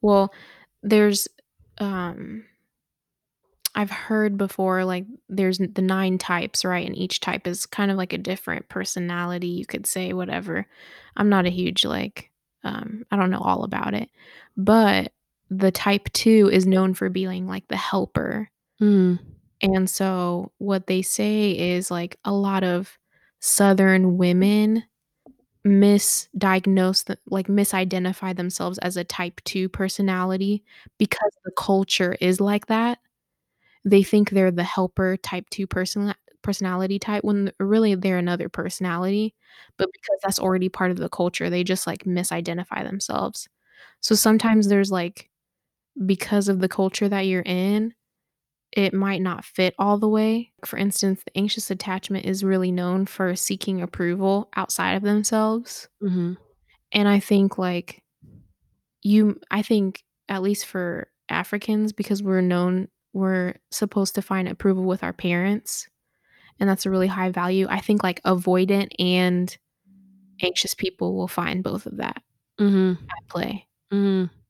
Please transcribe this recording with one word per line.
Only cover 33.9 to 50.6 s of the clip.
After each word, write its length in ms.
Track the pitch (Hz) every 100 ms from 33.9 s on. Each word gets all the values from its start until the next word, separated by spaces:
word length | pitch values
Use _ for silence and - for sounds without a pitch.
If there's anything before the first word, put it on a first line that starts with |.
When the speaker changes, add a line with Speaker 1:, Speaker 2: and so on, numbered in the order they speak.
| 196
Speaker 1:
think 260 | 196 208 208
they're 220 | 196 185
the 120 | 175
helper 520 | 175 - 185 - 190 190
type 320 | - 180 202
two 180 | - 190
person, 460 | - 185 - 202 196 _ _
personality 580 | - 196 196 180 185 202
type 240 | - 208
when 300 | - 208 196 -
really 360 | 196 214 220 190
they're 220 | 190 180
another 320 | 175 175 -
personality, 840 | - 170 - 185 170 185 202 220 _ _ - - _
but 120 | -
because 260 | - - 587
that's 160 | 392 -
already 280 | 190 185 185
part 220 | - 185
of 60 | 180
the 120 | 165
culture, 400 | - 180 - 170
they 140 | 175
just, 240 | 180 185 -
like, 160 | -
misidentify 800 | - 180 180 170 175 170 180 - -
themselves. 600 | 196 - - - - - _ _ _ - _
So 140 | - 214
sometimes 520 | 220 220 226 220 202
there's, 240 | 202 196
like, 380 | 190 175 - - _ _ _ _ _ _ - 190
because 440 | 190 - 208 202
of 100 | 190
the 100 | 185
culture 380 | - 190 - 202
that 140 | 196
you're 220 | 190 185 175
in, 480 | 180 190 208 220 - _ _ _ _ _ _ _
it 200 | - 196
might 300 | 196 196 196
not 240 | 185 175 -
fit 300 | - 185 -
all 220 | 202 208
the 100 | 214
way. 420 | 214 214 226 240 _